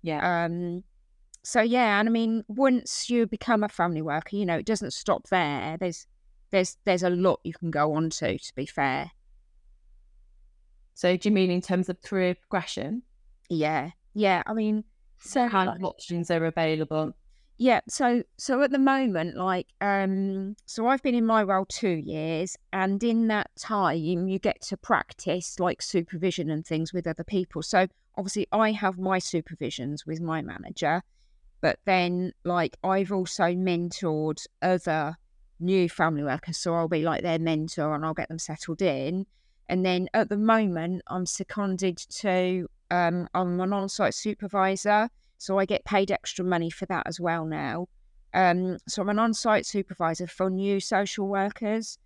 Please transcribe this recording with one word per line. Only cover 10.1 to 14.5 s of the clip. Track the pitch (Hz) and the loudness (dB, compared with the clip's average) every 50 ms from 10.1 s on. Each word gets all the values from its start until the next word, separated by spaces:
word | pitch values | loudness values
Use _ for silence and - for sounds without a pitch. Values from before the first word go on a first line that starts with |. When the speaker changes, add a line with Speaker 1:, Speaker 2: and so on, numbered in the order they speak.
| _ - - _ _ - - - _ _ _ _ _ _ _ _ _ | _ -20 -20 _ _ -20 -20 -20 _ _ _ _ _ _ _ _ _
Speaker 1:
So | - - 180 180 | 0 0 0 0
do | 180 - 208 | 2 2 2
you | 214 | 4
mean | 190 190 180 | 4 4 4
in | 180 180 | 2 -2
terms | - - 226 185 180 - | 0 0 0 0 0 -2
of | 175 _ | -4 _
career | - - 202 190 185 180 180 | -8 -6 -2 0 0 0 0
progression? | _ _ _ - 196 196 - - - - 143 214 247 - _ _ _ _ - - _ _ _ | _ _ _ -4 -4 -4 -4 -8 -8 -6 -6 -6 -8 -8 _ _ _ _ -20 -20 _ _ _
Speaker 2:
Yeah. | 175 160 151 151 156 143 135 170 - _ _ _ _ | -2 0 0 0 0 -2 -4 -6 -12 _ _ _ _
Yeah. | 208 208 196 185 170 - | 2 2 4 4 2 0
I | - | -2